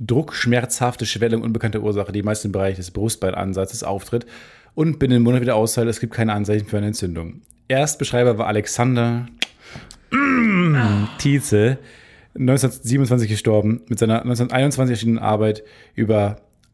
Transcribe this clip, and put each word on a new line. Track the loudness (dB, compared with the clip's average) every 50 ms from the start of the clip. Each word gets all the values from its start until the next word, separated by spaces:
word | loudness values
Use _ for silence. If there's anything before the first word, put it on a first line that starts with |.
druckschmerzhafte | -4 -2 0 0 0 -2 -6 -4 0 0 2 0 0 -2 -2 -2 -2 -2 -2 -4 -6
Schwellung | -6 -2 -2 0 0 0 0
unbekannter | -2 -2 -2 -2 -2 -2 -2 -2
Ursache, | -2 -2 -2 -2 -4 -4
die | -4 -4
meist | -2 -2 -4 -2 -4
im | -4
Bereich | -2 -2 -2 -2 -2
des | -4 -10 -10
Brustbeinansatzes | -6 -4 -4 -4 -2 -2 -4 -4 -2 -2 -4 -4 -2 -4 -4 -4 -6 -8
auftritt | -6 -6 -6 -6 -6 -4 -4 -4 -4 -6 -18 -20 -20 -20 -20 -20 _ _ _
und | -2 0 0 0 0
binnen | 2 4 4
einem | 4 6
Monat | 4 4 2
wieder | 2 2 2
aushält. | 2 2 2 0 0 0 0
Es | -2 -4
gibt | -6 -6 -4
keine | -2 -2 0
Anzeichen | 0 -2 0 0 0 -2 -2
für | -2 -4 -2
eine | -2 -2
Entzündung. | -4 -4 -6 -6 -6 -8 -10 -10 -14 -18 _ _ _ _ _ -2
Erstbeschreiber | -2 0 0 -2 -4 -6 -6 -2 0 2 4 2 2 2
war | -2
Alexander | 0 0 -2 -2 -2 -2 0 0 2 2 2 0 0 0 -2 -6 -10 -10 -10 -10 -10 _ _ -20 -20 -20 -20 -20 -20 -20 -20 -10 _
<clears throat> | -2 0 0 2 2 2 2 2 2 2 4 4 4 4 4 2 2 2 0 -2 -6 -2
Tietze, | 0 2 2 2 2 2 2 4 4 4 2 -2 -8 -18 -20 -20 -20 -20 -20 -20 -20 _ _
neunzehnhundertsiebenundzwanzig | -2 2 2 2 2 2 -2 -2 -4 -2 0 2 2 2 2 2 2 2 0
gestorben, | 0 0 2 2 2 4 4 2 0 -2 -2 -6
mit | -2 0
seiner | 2 2 2 0 0
neunzehnhunderteinundzwanzig | -2 0 0 -2 0 2 2 2 2 2 2 0 0 0
erschienenen | 0 0 0 0 2
Arbeit | 2 0 2 2 2 2 0 -2 -8 -18 -20 -20 -20 _ _
über | -2 0 2 4 2 2 0 -2 -6 _ _ _ _ _ _